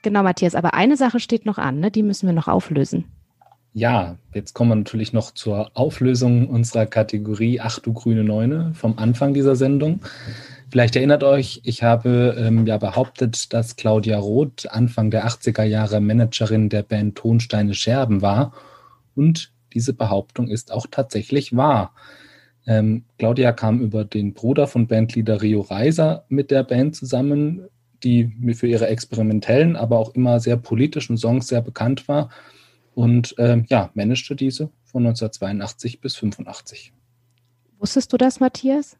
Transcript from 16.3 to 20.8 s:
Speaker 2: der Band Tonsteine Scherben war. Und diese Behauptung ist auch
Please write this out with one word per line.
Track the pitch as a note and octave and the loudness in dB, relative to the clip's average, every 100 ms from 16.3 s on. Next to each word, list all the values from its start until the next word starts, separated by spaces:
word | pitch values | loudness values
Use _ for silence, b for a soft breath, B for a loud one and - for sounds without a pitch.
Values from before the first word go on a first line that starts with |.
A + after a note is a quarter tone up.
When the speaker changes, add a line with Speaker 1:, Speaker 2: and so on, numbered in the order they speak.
| - G#2+ A2 G#2+ | 0 0 2 2
Speaker 2:
der | G#2+ | -2
Band | G2+ G#2+ G#2 - | -2 -2 -2 -2
Tonsteine | A2+ A#2 A#2 G#2+ G#2 | 0 0 0 0 0
Scherben | G2 - C3 B2 G2+ | -2 0 0 2 2
war. | G2+ G2+ C3 B B B B B _ - | 2 2 0 B B B B B _ 2
Und | D#3 E3 - _ _ | 2 2 -6 _ _
diese | A#2 B2 | -6 -4
Behauptung | A#2+ A2 G2 - - A#2+ | -2 -2 -2 -4 -6 -4
ist | A2 - | -4 -6
auch | A2+ | -10